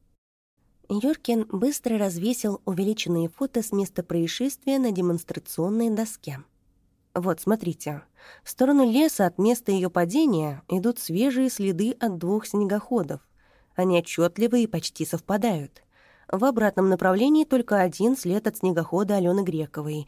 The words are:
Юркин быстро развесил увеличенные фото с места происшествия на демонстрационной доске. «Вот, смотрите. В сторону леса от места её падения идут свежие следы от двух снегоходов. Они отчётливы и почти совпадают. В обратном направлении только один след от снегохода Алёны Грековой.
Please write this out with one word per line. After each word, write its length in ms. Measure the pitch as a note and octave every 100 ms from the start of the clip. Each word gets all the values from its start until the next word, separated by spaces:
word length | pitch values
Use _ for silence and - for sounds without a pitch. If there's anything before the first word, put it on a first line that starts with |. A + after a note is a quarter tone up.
| _ _ _ _ _ _ _ _ -
Юркин 580 | G3+ B3+ D#4 - A#3 A3
быстро 460 | F#3+ B3 C#4+ A#3+ A3
развесил 640 | G3+ E3+ G#3 B3 G#3+ G3
увеличенные 640 | - F3+ G3 A3 - E3+ E3
фото 340 | - C#4 A#3
с 80 | A3
места 320 | G3 F#3+ -
происшествия 760 | F3 E3+ E3 - C4 - - C4+
на 120 | B3
демонстрационной 1000 | F#3 F3+ E3+ - - - - F3 A3 A#3
доске. 540 | G#3+ A3 - - C3+ - _ _ _ _ _ _
«Вот, 280 | F3+ F3+ D#3+
смотрите. 640 | - A3 F3 D3+ - D3 - _ - -
В 60 | -
сторону 380 | - C4 C#4+ B3
леса 380 | A#3 D#4 - F3+
от 120 | -
места 340 | G#3 A#3+ -
её 180 | G3 F3+
падения 720 | F3+ F3 B3+ D#4 F3 D3+ C#3 -
идут 300 | F#3 A3 A#3+
свежие 500 | - E3+ C4+ B3+ C4
следы 480 | - G3 E3+ A3 B3+
от 200 | A#3 F3
двух 280 | E3+ G#3 -
снегоходов. 720 | G3+ G3 G#3 - A#3 D3+ - _ _ _ _ _
Они 240 | - F#3 F3
отчётливы 640 | E3+ - E3+ E3+ A#3 A#3+
и 40 | A3+
почти 380 | E3 - -
совпадают. 760 | D#3 E3 - G3+ A#3 E3+ C#3 - _ _ _ _ -
В 160 | F#3+
обратном 440 | C4 A3+ G#3+ F#3+ F#3+
направлении 560 | F#3 F#3 F#3+ C4 D#4
только 360 | D4+ C4 A#3 G3+
один 360 | F#3 - G#3+ C4
след 300 | F3 G3 G#3+
от 120 | -
снегохода 580 | F#3 E3+ D#3+ F3 G3+ G3+
Алёны 260 | F3 F#3+
Грековой. 640 | F#3 D#3 D3 - D3+ D3+